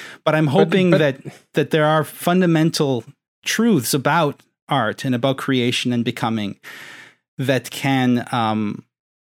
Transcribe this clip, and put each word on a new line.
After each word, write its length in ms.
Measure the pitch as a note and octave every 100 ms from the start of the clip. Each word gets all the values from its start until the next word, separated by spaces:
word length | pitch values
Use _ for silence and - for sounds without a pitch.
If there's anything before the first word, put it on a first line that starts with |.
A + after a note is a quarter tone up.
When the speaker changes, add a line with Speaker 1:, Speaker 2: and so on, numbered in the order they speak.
| - -
Speaker 1:
But 120 | - D#3
I'm 100 | D#3
Speaker 2:
But, 60 |
Speaker 1:
hoping 380 | D#3 F#3+ F#3+ F3+
Speaker 2:
but 80 | D3+
Speaker 1:
that, 220 | D3+ C3+ C#3+ - _
that 180 | - C#3+
there 140 | D#3+ D3+
are 200 | D#3 D3
fundamental 960 | - - F3+ F3+ D#3+ E3 - D3 B2 - - _ _ -
truths 480 | - A#3 E3+ A2+
about 480 | D3 C#3+ E3 D3 - _ _ -
art 340 | C#3+ G#2+ G2
and 100 | C3+
about 220 | B2 C3+ C3
creation 540 | - C3 A#2+ A#2+ B2
and 140 | A#2+ A#2
becoming 520 | - A#2 A2 G2+ - - - - - - _ _ -
that 320 | C3 B2+ -
can, 560 | - C#3 C3 B2 A#2+ -
um, 540 | B2+ A2 A2 G#2 - - _ _ _